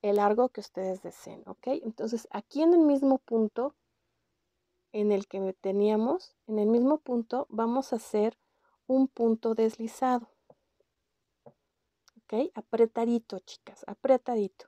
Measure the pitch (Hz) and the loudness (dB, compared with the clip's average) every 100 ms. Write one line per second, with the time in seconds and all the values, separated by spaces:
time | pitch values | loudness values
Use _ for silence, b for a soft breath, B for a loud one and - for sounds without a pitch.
0 | 208 208 208 214 254 - - - 190 185 | 2 2 4 2 0 -2 -14 -8 -6 -8
1 | 170 - - - - 190 - 269 226 - | -12 -18 -20 -20 -18 -12 -6 -6 -6 -8
2 | 226 233 - 202 - 277 330 349 311 277 | -6 -6 -8 -12 -8 2 6 6 6 4
3 | 277 262 - 226 214 - 269 _ _ _ | 2 2 0 0 0 -2 -6 _ _ _
4 | _ _ _ _ _ _ _ _ _ 214 | _ _ _ _ _ _ _ _ _ -2
5 | 208 196 202 196 190 190 196 202 208 214 | 0 0 -2 -6 -6 -6 -4 0 2 2
6 | 233 359 - _ - 214 208 233 254 302 | 0 -2 -6 _ -8 -2 2 4 2 0
7 | - 240 226 247 - 214 226 247 262 233 | -2 -6 -4 -6 -6 -4 -2 -2 -4 -6
8 | - 214 214 - _ _ _ _ - 262 | -4 -2 -2 -4 _ _ _ _ -2 0
9 | 269 - 233 226 226 220 226 226 226 - | 0 0 0 0 -2 0 -2 -2 -12 -4
10 | 254 247 233 _ _ _ _ _ _ _ | -2 -2 -4 _ _ _ _ _ _ _
11 | _ _ _ _ - _ _ _ _ _ | _ _ _ _ -20 _ _ _ _ _
12 | _ _ _ 220 302 - - 226 226 - | _ _ _ -4 -4 -8 -8 0 0 2
13 | 233 233 _ 190 - - - - - 208 | -2 -2 _ -16 -14 -20 -20 -20 -16 -8
14 | 180 240 - 233 196 _ | 0 0 2 -4 -4 _